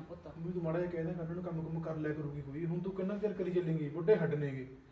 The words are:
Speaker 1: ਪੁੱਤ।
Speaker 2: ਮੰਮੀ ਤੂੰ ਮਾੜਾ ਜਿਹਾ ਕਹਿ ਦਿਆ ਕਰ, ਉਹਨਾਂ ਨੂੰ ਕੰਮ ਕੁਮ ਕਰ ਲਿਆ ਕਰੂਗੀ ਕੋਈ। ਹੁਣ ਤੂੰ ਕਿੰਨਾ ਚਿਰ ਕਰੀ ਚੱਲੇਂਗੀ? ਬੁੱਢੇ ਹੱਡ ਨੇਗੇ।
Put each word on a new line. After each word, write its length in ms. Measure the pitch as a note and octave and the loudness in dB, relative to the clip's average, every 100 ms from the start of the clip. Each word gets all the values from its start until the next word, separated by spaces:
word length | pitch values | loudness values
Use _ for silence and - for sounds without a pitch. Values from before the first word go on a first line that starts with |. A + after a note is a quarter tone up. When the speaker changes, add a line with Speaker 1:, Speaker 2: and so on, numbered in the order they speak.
| E3 | -8
Speaker 1:
ਪੁੱਤ। 180 | E3+ D#3 | -10 -12
Speaker 2:
ਮੰਮੀ 240 | D#3 E3+ | -6 -4
ਤੂੰ 120 | F3 | 0
ਮਾੜਾ 160 | E3 E3 | 2 2
ਜਿਹਾ 120 | F3+ | 2
ਕਹਿ 120 | E3+ | 0
ਦਿਆ 100 | E3 | -2
ਕਰ, 80 | E3+ | -2
ਉਹਨਾਂ 140 | D#3+ F3 | -2 -4
ਨੂੰ 80 | |
ਕੰਮ 180 | F3 D#3+ | -2 -2
ਕੁਮ 200 | D#3+ E3 | -2 -2
ਕਰ 140 | D#3+ D#3 | -2 0
ਲਿਆ 180 | D3+ | 0
ਕਰੂਗੀ 280 | D3+ C#3+ C#3+ | 0 -2 -6
ਕੋਈ। 240 | C3+ C#3 E3+ | -6 -4 0
ਹੁਣ 140 | F3 | 0
ਤੂੰ 140 | F#3+ | -2
ਕਿੰਨਾ 240 | F#3+ F#3 G#3 | -2 -2 0
ਚਿਰ 160 | G#3 | 0
ਕਰੀ 180 | F#3+ F3+ | 0 0
ਚੱਲੇਂਗੀ? 380 | F3 D#3+ D#3 D3 | 2 2 2 0
ਬੁੱਢੇ 260 | D3+ F3 G#3 | 2 6 6
ਹੱਡ 180 | D#3+ | 6
ਨੇਗੇ। 420 | D3 C#3+ C3 B2+ - - | 2 0 -2 -8 -12 -20